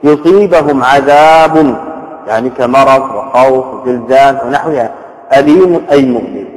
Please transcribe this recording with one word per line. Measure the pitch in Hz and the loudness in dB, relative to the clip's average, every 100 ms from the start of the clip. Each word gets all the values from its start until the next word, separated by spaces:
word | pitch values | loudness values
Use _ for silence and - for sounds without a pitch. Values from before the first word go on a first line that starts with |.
يصيبهم | 143 147 165 196 208 170 147 135 | 2 2 2 2 4 0 0 0
عذاب، | 127 139 135 147 156 160 156 156 151 110 - - - - - | 2 2 2 4 4 4 4 2 0 -2 -10 -14 -16 -18 -6
يعني | 110 123 | -6 -6
كمرض | 123 123 131 135 135 123 | -4 -2 2 2 2 0
وخوف | 104 110 123 135 131 131 | -10 -4 0 2 0 -4
وزلزال | - 127 123 113 131 139 139 120 | -10 -6 -6 0 2 2 0 -4
ونحوها، | 143 160 143 113 - - - - 135 | -6 -4 -4 -6 -8 -20 -20 -2 0
أليم | 147 165 185 165 - | 2 2 2 0 0
أي | 143 131 | 0 0
مؤلم | 117 - - - | -2 -6 -12 -14